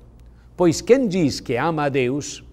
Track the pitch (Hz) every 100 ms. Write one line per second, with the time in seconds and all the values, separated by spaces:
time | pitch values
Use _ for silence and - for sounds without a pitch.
0 | - - - - - - 170 - - 269
1 | 233 185 143 - - 120 156 156 147 135
2 | 123 143 - - -